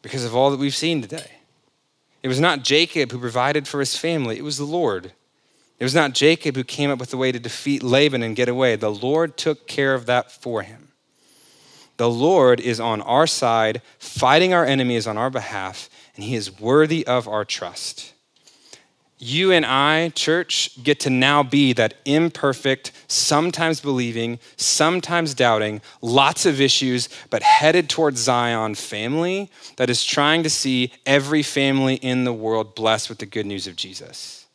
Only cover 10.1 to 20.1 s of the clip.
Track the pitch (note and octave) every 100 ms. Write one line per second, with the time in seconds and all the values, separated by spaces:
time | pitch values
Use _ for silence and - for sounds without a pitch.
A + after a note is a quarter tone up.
10.1 | B2 - - B2 A2+ F#2+ - - _ _
11.1 | _ _ _ _ _ - - - - A#2+
12.1 | A#2 D3 F#3 B2+ A#2+ B2 A2+ A#2 A2 G#2+
13.1 | B2+ D#3+ - B2 A2+ A2 A2+ _ _ -
14.1 | - C3 D3+ F#3 F3+ C#3 C3+ B2 A#2+ A2
15.1 | G#2+ B2+ B2+ - G2+ F#2+ G2 - - -
16.1 | - G2+ A2+ G2 F#2 A2 C#3+ D#3 E3 -
17.1 | B2 A2+ G#2+ G2+ - F2 - - - -
18.1 | _ _ _ _ _ _ - _ _ _
19.1 | _ A#2+ D3 F#3+ F3 B2 C3+ C#3+ D#3 E3